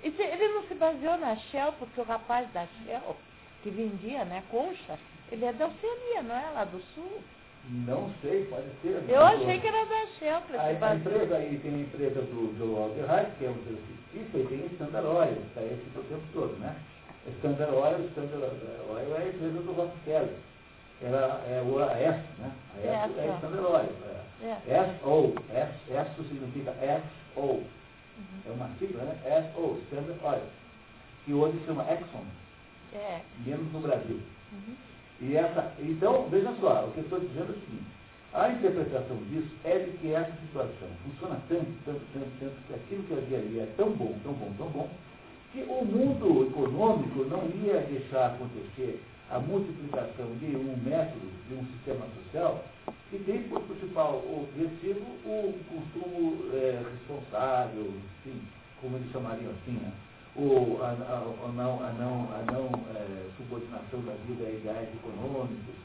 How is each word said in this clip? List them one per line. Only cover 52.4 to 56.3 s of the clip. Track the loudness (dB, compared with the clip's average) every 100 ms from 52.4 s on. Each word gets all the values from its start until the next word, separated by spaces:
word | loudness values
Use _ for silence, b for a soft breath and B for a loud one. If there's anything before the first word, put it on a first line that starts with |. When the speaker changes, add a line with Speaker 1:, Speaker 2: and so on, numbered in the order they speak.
| 2 0 -6 -10 -12 -12 -10
Speaker 2:
que | -6
tem | -2 -2
por | 0 -4
principal | -4 -6 -4 2 4 2 -2
objetivo | -4 -4 -2 -2 0 -2 -2 -4 -8
o | -4 0 0 -2 -6
consumo, | -8 -6 -6 -4 2 2